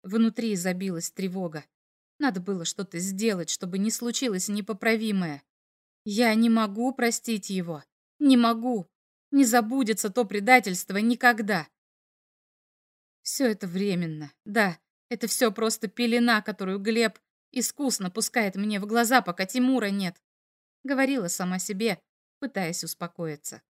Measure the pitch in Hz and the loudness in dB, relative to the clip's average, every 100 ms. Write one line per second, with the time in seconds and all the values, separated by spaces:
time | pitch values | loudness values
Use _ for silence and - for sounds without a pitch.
0 | 185 226 226 220 233 196 185 180 190 165 | -2 2 2 0 -4 -2 -2 -4 -4 -6
1 | - - 190 190 175 156 - _ _ _ | -8 -6 -6 -4 -6 -8 -14 _ _ _
2 | _ _ 285 185 180 190 165 - 185 170 | _ _ -2 -2 -6 -6 -6 -8 -8 -6
3 | 190 190 226 190 160 - 180 196 214 - | -6 -2 0 -2 -4 -6 -4 -2 -2 -2
4 | 240 226 262 185 185 208 202 208 233 226 | -4 -2 -2 -2 -2 -4 -6 -2 0 0
5 | 220 196 170 143 _ _ _ _ _ _ | 0 -2 -2 -8 _ _ _ _ _ _
6 | 214 202 240 220 233 226 214 202 247 254 | -4 2 4 4 4 4 2 0 -2 0
7 | 240 233 - 220 - 190 175 151 - _ | 0 0 -4 -4 -2 -6 -4 -10 -12 _
8 | _ _ 294 247 233 226 247 226 170 _ | _ _ 6 8 6 2 -2 -4 -6 _
9 | _ _ _ 277 247 240 214 269 220 214 | _ _ _ 4 6 4 4 0 0 0
10 | 214 214 214 208 202 254 208 180 - 196 | 0 -2 -2 0 6 6 6 -4 -2 0
11 | 226 240 247 226 208 185 147 _ _ _ | 2 4 4 4 0 -2 -4 _ _ _
12 | _ _ _ _ _ _ _ _ _ _ | _ _ _ _ _ _ _ _ _ _
13 | _ _ - - 254 208 190 180 202 175 | _ _ -10 -2 0 0 -6 -4 -2 -2
14 | 165 156 147 _ - 214 202 160 _ _ | -4 -8 -12 _ -4 0 0 -2 _ _
15 | _ 240 233 - 233 214 220 - 208 - | _ -8 -4 0 0 2 -2 -2 -6 -2
16 | 240 240 240 220 202 196 190 196 202 226 | 0 4 4 2 0 -6 -4 -4 0 0
17 | 226 - _ _ _ 254 - - 277 - | 0 -4 _ _ _ -4 -4 -2 -4 -2
18 | 185 214 - 254 202 196 208 208 202 226 | -4 -4 -2 0 0 -2 -4 -4 0 2
19 | 226 254 214 175 185 254 254 262 202 202 | 4 2 2 -4 -2 2 2 2 0 -2
20 | 185 - _ _ _ _ _ _ 262 269 | -4 -6 _ _ _ _ _ _ -4 0
21 | 269 269 170 - 180 185 - 196 226 175 | 0 0 -2 -4 -4 -4 -6 -2 -2 -4
22 | _ _ _ _ - 196 170 170 165 - | _ _ _ _ -8 -6 -6 -6 -8 -10
23 | 175 - 160 147 - 110 _ | -12 -8 -8 -8 -14 -16 _